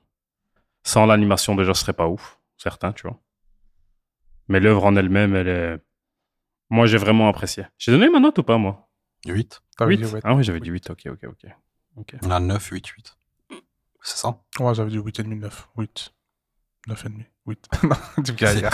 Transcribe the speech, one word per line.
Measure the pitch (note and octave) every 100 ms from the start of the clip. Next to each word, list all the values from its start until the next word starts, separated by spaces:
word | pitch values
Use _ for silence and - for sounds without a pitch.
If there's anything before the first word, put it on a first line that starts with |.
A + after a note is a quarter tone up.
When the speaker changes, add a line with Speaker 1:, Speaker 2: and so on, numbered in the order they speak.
| _ _ _ _ _ _ _ _
Speaker 1:
Sans | - A2 A2
l'animation, | G#2+ G#2 F#2+ -
déjà, | G2 F#2+
ce | F#2+
serait | -
pas | - E2
ouf. | F#2+ - _ _ _
Certain, | - - F#2+
tu | G#2 F2
vois. | - _ _ _ _ _ _ _ _ _ _ _ - -
Mais | F#2+
l'œuvre | G2+ G#2 G2+
en | G2+
elle-même, | F#2+ G2 G#2 G2
elle | F2+
est, | F2+ E2+ D#2+ - _ _ _ _ _ _ _ _
moi, | A2+ A#2
j'ai | A2
vraiment | G2+ A2 A2
apprécié. | G2 G2 - G2 _
J'ai | -
donné | C3+ C4
ma | E4+
note | D4 D4
ou |
pas, | C3+ A#2
moi ? | G2 G2 _ _ _ _ -
Speaker 2:
Huit. | F#2 A2+ - _ -
Speaker 3:
T'avais | A#2 G#2
Speaker 1:
Huit ? | A2+
Speaker 3:
dit |
huit. | G#2+
Speaker 1:
Ah | G#2+
oui, | C3+
j'avais | A2+ E2+
dit | E2
Speaker 3:
Huit. | F2+ -
Speaker 1:
huit, | E2 -
ok, | D2
ok, | -
ok. | - - - _ _ _ -
Ok. | G#2+ -
Speaker 2:
On | F2+
a | F2+
neuf, | F2+ G2+ -
huit, | F#2 -
huit. | - - _ _ _ _ - _ _ _ _
C'est | - -
ça ? | - A#2 _ -
Speaker 3:
Ouais, | B2
j'avais | A2+ G#2+
dit | G#2+
huit | G#2 G#2
et |
demi, | A2 G#2+
neuf, | G#2 - - -
huit. | G#2+ - - _ _ _ _ _ _ _ -
Neuf | G#2+
et | A2
demi, | G#2+ A2 _ -
huit. | A2 _
<laughs> | -
Non, | D#3 C#3 - -
tu | C3
me | A#2
Speaker 2:
C'est, | A2 G#2
Speaker 3:
gagnes. | G2+